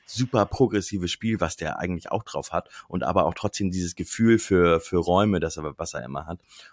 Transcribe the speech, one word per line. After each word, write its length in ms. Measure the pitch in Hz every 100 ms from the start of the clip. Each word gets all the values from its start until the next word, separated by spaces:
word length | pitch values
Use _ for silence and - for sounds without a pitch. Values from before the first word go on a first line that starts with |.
| -
super 400 | 104 123 117 101
progressive 600 | - 123 104 - 98 87
Spiel, 320 | - 113 107
was 160 | 82 -
der 220 | 78 -
eigentlich 340 | 90 85 -
auch 120 | 107
drauf 280 | - 73 -
hat 160 | 82 - - -
und 160 | 90
aber 240 | - 92 80
auch 80 | -
trotzdem 340 | 104 - 98
dieses 240 | 90 87
Gefühl 460 | - 90 - 113 113
für, 400 | - 92 87 82
für 180 | - 90
Räume, 420 | 85 90 107 92
das 180 | 82 80
er, 200 | 76 71
was 160 | 82
er 100 | 67
immer 220 | 62 69 78
hat. 140 | 87 _ - -